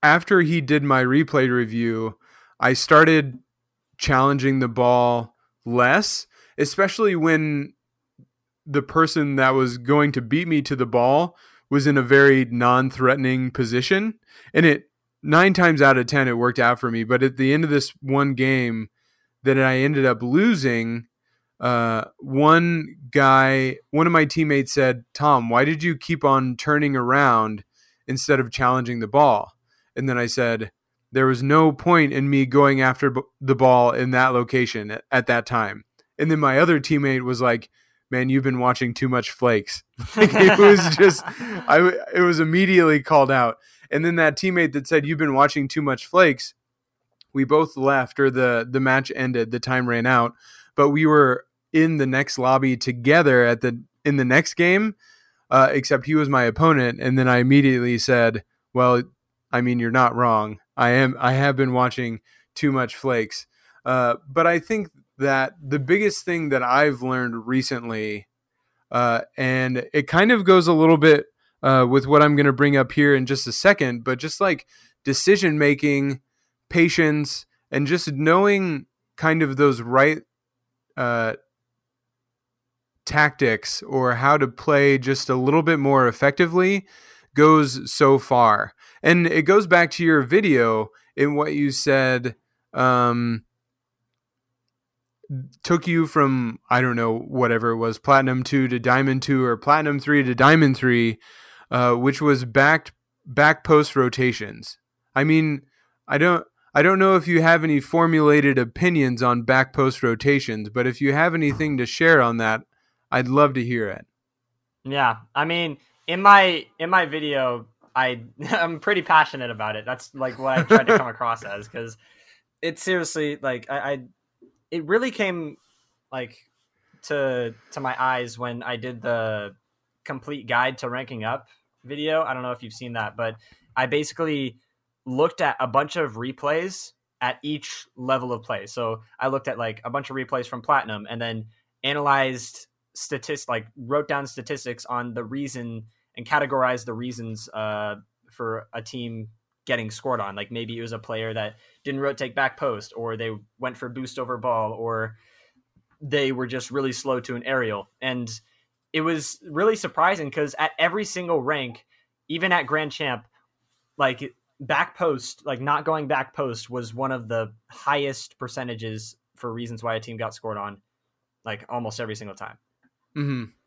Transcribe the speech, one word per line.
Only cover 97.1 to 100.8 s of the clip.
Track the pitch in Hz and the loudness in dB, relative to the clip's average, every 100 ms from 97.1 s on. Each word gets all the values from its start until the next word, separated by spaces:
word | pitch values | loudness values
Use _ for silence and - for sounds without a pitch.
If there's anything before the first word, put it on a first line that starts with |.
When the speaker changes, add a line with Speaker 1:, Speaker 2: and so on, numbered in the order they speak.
| 113 | -4
Speaker 1:
whatever | - 135 120 113 117 | -6 -4 0 0 -2
it | 113 | -4
was, | 113 110 | -4 -6
Platinum | - 139 131 127 | 2 4 4 -2
two | 127 139 131 | -2 -2 0
to | 123 | -2
Diamond | 120 127 135 135 | 0 2 2 -2
two | 127 139 | -2 0
or | 127 117 | 0 -2
Platinum | - 151 151 143 | 0 0 0 -4
three | 131 147 | 0 0
to | 127 123 | 0 2
Diamond | 135 160 147 | 4 6 4
three, | 131 | 2